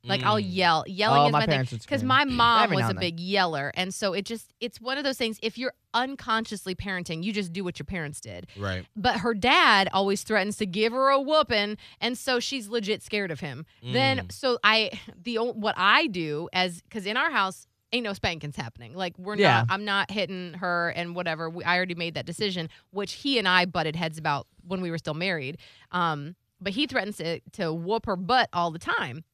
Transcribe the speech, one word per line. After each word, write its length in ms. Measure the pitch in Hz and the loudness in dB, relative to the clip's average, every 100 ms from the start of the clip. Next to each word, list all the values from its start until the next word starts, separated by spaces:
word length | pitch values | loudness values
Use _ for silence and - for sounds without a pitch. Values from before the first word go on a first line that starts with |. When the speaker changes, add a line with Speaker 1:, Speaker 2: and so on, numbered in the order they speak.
| - | -2
Speaker 1:
Like, 140 | 202 | 0
I'll 120 | 202 214 | 2 2
Speaker 2:
Mm. 60 | 196 | 0
Speaker 1:
yell. 300 | 180 180 160 - | 2 4 4 0
Yelling 340 | 185 214 139 | 0 4 6
Speaker 3:
Oh, 40 | 147 | 6
Speaker 1:
is 60 | |
Speaker 3:
my 80 | - | 4
Speaker 1:
my 60 | 220 | 4
thing. 40 | |
Speaker 3:
parents 180 | 143 127 | 2 0
would 160 | 113 - | -6 -4
Speaker 1:
'Cause 120 | 277 | -2
Speaker 3:
scream. 60 | 247 | 4
Speaker 1:
my 180 | 262 285 | 4 4
mom 380 | 247 233 226 214 | 4 6 8 6
Speaker 3:
Every 100 | 170 | 4
Speaker 1:
was 60 | |
Speaker 3:
now 40 | 113 | 2
Speaker 1:
a 20 | |
Speaker 3:
and 60 | 190 | 0
then. 20 | |
Speaker 1:
big 180 | 180 165 | -2 -4
yeller. 520 | 180 196 180 151 143 | 0 2 2 0 -4
And 180 | - 185 | -4 -4
so 220 | - 202 | -2 -2
it 100 | 180 | -2
just, 300 | 196 226 - _ | -4 -10 -12 _
it's 200 | 240 - | -10 -8
one 200 | 233 269 | -6 -2
of 40 | |
those 140 | 285 262 | -2 -2
things, 220 | 226 220 | -4 -2
if 160 | 220 226 | -6 -4
you're 160 | 254 - _ 233 | -8 -8 _ -2
unconsciously 800 | 262 277 - 220 226 202 - 180 | 0 -4 0 0 0 -8 -6 -6
parenting, 480 | 202 185 175 160 | -4 -6 -4 -4
you 100 | 190 | -2
just 180 | 208 185 | -2 -4
do 120 | 170 | -4
what 160 | 180 - | -6 -6
your 60 | 143 | -8
parents 340 | 190 147 151 | -6 -6 -10
did. 240 | 117 90 90 101 | -12 -14 -14 -8
Speaker 2:
Right. 300 | 101 92 87 - | -4 -4 -6 -2
Speaker 1:
But 260 | 202 220 | 0 0
her 120 | 233 | -2
dad 560 | 220 240 320 311 208 196 | 0 4 6 6 6 4
always 300 | 190 196 196 | 2 0 -2
threatens 360 | - 214 196 208 | 0 0 0 -2
to 100 | 202 | -4
give 260 | 180 220 | 0 0
her 160 | 247 269 | 4 4
a 100 | 277 | 4
whooping. 580 | 277 311 294 226 208 214 - - | 4 2 4 2 0 -4 -12 -6
And 160 | 233 247 | -4 -4
so 200 | - 247 | 0 0
she's 280 | 240 269 208 | 0 -6 -4
legit 320 | 233 202 208 | -4 -2 -4
scared 300 | - 208 190 | -2 -4 -2
of 80 | 156 | -6
him. 260 | 156 127 156 _ | -8 -10 -14 _
Then, 380 | - 226 269 262 | -4 2 2 2
Speaker 2:
Mm. 120 | 90 | -4
Speaker 1:
so 280 | - 262 240 | -4 0 4
I, 280 | 208 220 214 - - - | 4 4 2 -4 -16 -14
the 200 | 180 226 | -6 -2
o-, 140 | 240 | -2
what 200 | 220 214 - | -2 -2 2
I 300 | 190 247 320 | 4 6 4
do 440 | 180 156 147 175 | -2 -4 -4 -4
as, 300 | 185 185 175 _ | -2 -2 -4 _
'cause 160 | 220 190 | -10 -4
in 100 | 226 | -2
our 140 | 320 | 0
house, 340 | 254 190 - - _ _ | 0 -2 -4 -20 _ _
ain't 120 | 240 | -4
no 100 | 226 | -4
spankings 440 | 196 202 165 147 - | -2 -2 -4 -8 -10
happening. 360 | 120 - 117 | -12 -12 -16
Like, 240 | 165 185 180 | -6 -6 -6
we're 200 | 185 208 | -8 4
Speaker 3:
Yeah. 240 | 185 117 | 6 6
Speaker 1:
not, 40 | 117 | 4
I'm 140 | 190 208 | 0 0
not 260 | 202 - | -2 -2
hitting 420 | 208 180 185 180 175 | -2 -4 -6 -10 -6
her 340 | 180 175 170 | -2 -2 -2
and 260 | - 175 175 | -4 -6 -4
whatever. 340 | 175 160 165 | -4 -4 -6
We, 140 | 170 | -6
I 140 | 170 180 | 0 0
already 180 | 185 170 | 0 -4
made 180 | 170 | -6
that 140 | 151 127 | -6 -8
decision, 420 | 170 208 180 160 - _ | -4 -2 -2 -6 -10 _
which 220 | 190 196 | -8 -8
he 260 | - 277 254 | -4 0 2
and 80 | 196 | 4
I 180 | 185 180 | 4 4
butted 300 | 175 160 160 | 0 -2 -2
heads 240 | 165 160 | -4 -4
about 260 | 156 143 - _ 175 | -4 -4 -6 _ -8
when 140 | 190 | -4
we 100 | 180 | -4
were 80 | 165 | -4
still 160 | - 151 | -4 -4
married. 420 | 190 170 131 165 - - _ | -2 -2 -6 -10 -18 -20 _
Um, 440 | 180 170 151 143 180 _ _ | 0 0 0 -6 -14 _ _
but 120 | 190 | -6
he 120 | 202 285 | -2 -2
threatens 320 | 262 196 - | -2 -4 -6
to, 220 | 165 170 - | -6 -6 -8
to 200 | - 170 | -6 -4
whoop 320 | 165 170 226 220 | -2 -2 -2 -2
her 100 | 180 | -4
butt 340 | 180 254 - | 2 2 2
all 160 | 180 170 | 0 -2
the 80 | 160 | -2
time. 460 | - 415 165 139 - | -4 -4 -4 -8 -14